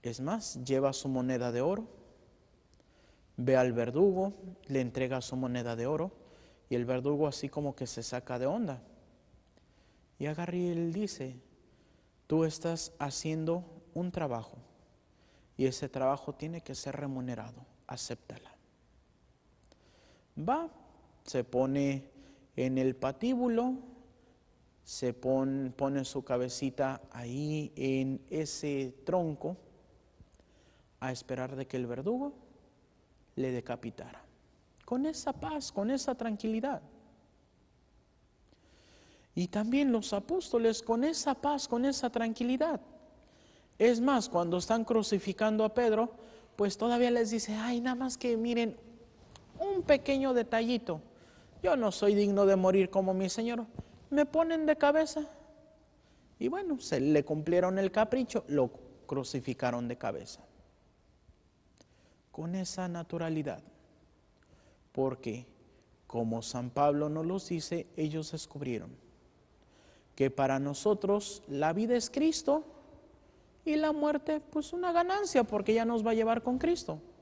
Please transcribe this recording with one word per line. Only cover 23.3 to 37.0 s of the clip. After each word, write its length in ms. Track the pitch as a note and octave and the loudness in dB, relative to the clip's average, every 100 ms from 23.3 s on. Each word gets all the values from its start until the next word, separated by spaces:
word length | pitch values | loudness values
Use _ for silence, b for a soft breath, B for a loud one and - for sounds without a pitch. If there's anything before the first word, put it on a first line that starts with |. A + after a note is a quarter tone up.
| B3 B3 A3+ B3+ B3+ - - - _ b b _ _ _ _ | 0 2 2 0 -2 -10 -20 -20 _ b b _ _ _ _
se 280 | - - B2 | -14 -4 -4
pon-, 640 | A#2+ B2+ C3+ C3+ C3+ C3 B2 | -2 0 2 2 -2 -4 -2
pone 300 | C3+ C#3 C3 | -2 0 -2
su 180 | C#3 | -6
cabecita 800 | C3+ B2+ B2+ - C#3 C3 C3+ C3+ - | -2 -2 0 -2 -4 -2 -2 -2 -12
ahí 600 | - A#2+ C3 D3+ D3+ D3+ - | -12 -8 -6 -2 -4 -4 -4
en 460 | C3+ C3+ C3 C3+ - | 0 0 0 -4 -6
ese 640 | D#3 D3+ - D3 C#3 C3 - | -6 -4 -6 -4 -4 -4 -6
tronco 540 | - F3+ E3 C#3+ D3+ F#3 - - _ - _ _ - b b b b b b _ | -2 0 0 -4 -8 -10 -16 -20 _ -20 _ _ -20 b b b b b b _
a 140 | C3 | -6
esperar 440 | B2 - B2+ B2+ C3 | -6 -6 -6 -6 -6
de 100 | C3 | -6
que 100 | C3 | -4
el 100 | A#2+ | -4
verdugo 460 | B2 D#3+ B3 C#4+ C#4 - - - _ _ _ _ _ _ | -4 -2 -2 -4 -10 -20 -20 -20 _ _ _ _ _ _
le 180 | - C3 | -6 -4
decapitara. 720 | B2 - A#2+ A#2 - - - - _ _ _ _ _ - | -4 -6 -8 -8 -10 -16 -18 -20 _ _ _ _ _ -6
Con 180 | B3 | -2
esa 300 | D4+ D#4 - | -2 -4 -6
paz, 360 | C4 D4+ D4+ - | -6 -6 -6 -6
con 200 | G3+ G#3 | -4 -2
esa 240 | C4+ C4+ | -2 -2
tranquilidad. 680 | B3+ A3+ G#3 A3 A3 C4 A#3+ - - | -4 -4 -4 -2 -2 -2 -6 -10 -20